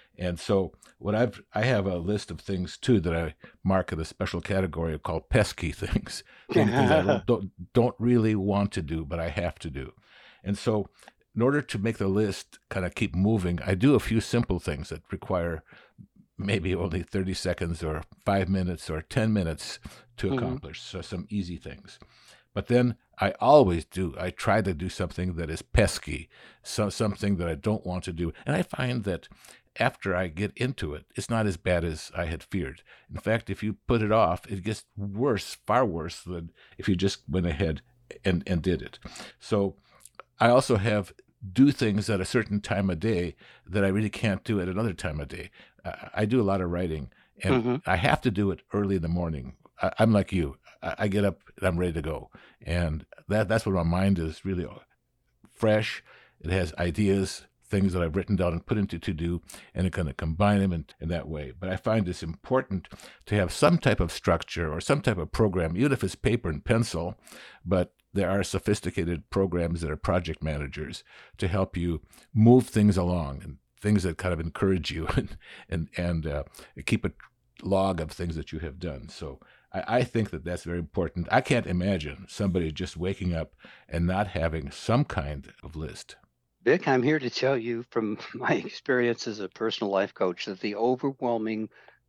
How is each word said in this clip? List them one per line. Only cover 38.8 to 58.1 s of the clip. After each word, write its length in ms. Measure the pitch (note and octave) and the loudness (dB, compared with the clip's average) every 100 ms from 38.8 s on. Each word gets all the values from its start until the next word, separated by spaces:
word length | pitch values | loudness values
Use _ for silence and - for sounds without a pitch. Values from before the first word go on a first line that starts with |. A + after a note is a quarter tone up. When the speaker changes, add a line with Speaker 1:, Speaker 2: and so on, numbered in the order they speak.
Speaker 1:
it. 180 | - - - - - - | -4 -14 -18 -16 -18 -20
So 380 | - G3+ G3 - _ _ - - - - | -2 0 2 -2 _ _ -20 -20 -16 2
I 80 | A#2+ | 6
also 300 | B2 - G#2 | 6 4 2
have 340 | G#2+ G#2 F#2 - _ _ F#2+ | 2 0 -2 -10 _ _ -2
do 220 | F2+ C#3 | 6 6
things 360 | - A2+ G2+ G#2 | 6 2 2 0
at 120 | G2 | -2
a 40 | F2+ | 0
certain 360 | B2 G#2 G#2 | 0 0 -2
time 280 | - G2+ G2 | -2 0 0
of 120 | E2 | 0
day 340 | A2 F#2 F2 - - - - | 0 0 -2 -6 -18 -20 -6
that 160 | G2+ | 0
I 60 | G2 | 2
really 200 | G2+ G#2+ | 2 0
can't 360 | - A2 F#2 - | 0 -2 0 -2
do 160 | G#2 | -2
at 80 | F2+ | 0
another 240 | F#2 A2+ | -2 -2
time 260 | E2+ F2 D2 | -4 -6 -6
of 80 | C#2+ | -8
day. 240 | E2+ F2+ - - _ | -10 -14 -18 -20 _
I, 260 | F2 - - | -12 -12 -8
I 120 | - A2 | -4 2
do 140 | B2+ | 4
a 100 | G2 | 4
lot 120 | G2 | 2
of 100 | F2 | 0
writing, 400 | F2 F2+ D#2 B1+ - _ - | 0 -2 -4 -8 -14 _ -4
and 100 | - B2+ | 2 2
Speaker 2:
Mm-hmm. 120 | A#2 A#2+ - | 2 0 0
Speaker 1:
I 80 | F2+ | 2
have 240 | C3+ - | 2 2
to 100 | B2 | 2
do 180 | G2 G2+ | 2 0
it 100 | E2 - | 0 -4
early 240 | G2+ G2+ F#2+ | -2 0 0
in 60 | |
the 80 | D#2+ | 0
morning. 480 | F2 E2+ D2 B1+ - _ - | 0 -2 -4 -8 -16 _ -4
I, 100 | F#2 - | -2 2
I'm 140 | A2+ | 4
like 180 | G#2 - | 4 4
you. 240 | F#2+ D2 - _ - | 0 -2 -4 _ -12
I, 140 | - - | -8 -2
I 80 | G#2+ | 0
get 160 | G2+ G2+ | 2 2
up 160 | - _ - | 0 _ -4
and 100 | F#2+ | 0
I'm 100 | F2 | 0
ready 140 | F2+ | 0
to 80 | D#2+ | -2
go. 280 | D#2 D2 - - - _ | -4 -6 -10 -20 -20 _
And 440 | - F2 E2+ D#2 - - - | -2 0 0 -2 -8 -14 -2
that, 220 | G#2 F#2+ | 0 2
that's 160 | A2 G#2+ | 0 2
when 100 | F#2 | 2
my 80 | |
mind 340 | E2 F2 G2 F2 | 2 4 4 2
is 280 | D#2+ - G2 | 0 -6 -6
really 200 | F2+ E2+ - - _ _ _ _ _ _ | -4 -6 -10 -20 _ _ _ _ _ _
fresh. 500 | - A2 G#2+ A2 - - - - _ | -2 2 4 2 -6 -14 -20 -20 _
It 100 | - | -2
has 220 | F#2 E2 - | 0 0 -2
ideas, 640 | F2 D#2+ G2+ G2 F#2+ - - _ _ | -2 2 4 4 2 -4 -16 _ _
things 260 | G2+ G2 | 2 2
that 80 | F2+ | 2
I've 140 | E2 | 0